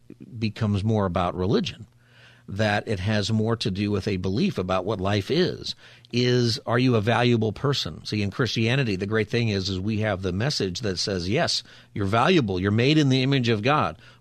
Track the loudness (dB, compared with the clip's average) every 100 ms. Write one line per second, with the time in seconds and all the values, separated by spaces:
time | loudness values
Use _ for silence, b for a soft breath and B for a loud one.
0 | _ -20 -16 -6 -6 -2 0 0 2 2
1 | 2 0 -2 0 0 0 -2 -8 -16 _
2 | b b b b b -2 0 0 -2 -2
3 | 0 0 0 0 0 0 -2 -2 0 0
4 | -2 -2 -2 0 -2 -2 -2 -2 -2 -2
5 | 0 -2 0 0 0 -2 -10 -12 B B
6 | B 0 2 4 2 0 -2 2 4 4
7 | 2 2 4 4 2 -2 -2 -2 -4 -8
8 | -6 -4 -2 -2 -2 0 0 0 0 -2
9 | 0 -2 0 0 0 0 -2 -2 -2 -2
10 | 0 0 -2 -2 -2 -2 -2 -2 -4 -4
11 | -2 -2 -2 -2 0 -2 B B B -6
12 | 0 2 4 4 2 0 2 4 4 4
13 | 4 2 2 2 2 0 2 0 0 -4
14 | B B